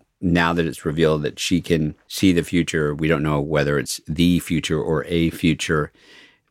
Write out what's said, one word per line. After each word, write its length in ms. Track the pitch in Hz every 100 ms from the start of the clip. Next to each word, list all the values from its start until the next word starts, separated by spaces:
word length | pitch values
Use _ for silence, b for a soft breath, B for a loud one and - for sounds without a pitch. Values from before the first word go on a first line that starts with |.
| _ _
now 320 | 95 85 85
that 120 | 87 82
it's 200 | 64 82
revealed 360 | 76 80 78
that 140 | 73 -
she 220 | - 87
can 340 | - 82 78 - -
see 240 | - 98
the 120 | 85
future, 520 | 78 90 80 80 73 73
we 120 | 78
don't 140 | 78
know 160 | 76 73
whether 360 | 73 76 73 71
it's 220 | 62 - -
the 320 | 78 87 87
future 420 | - 80 - 78
or 220 | - 78 -
a 240 | 85 82
future, 600 | - 85 78 - 78 73 b b b b b b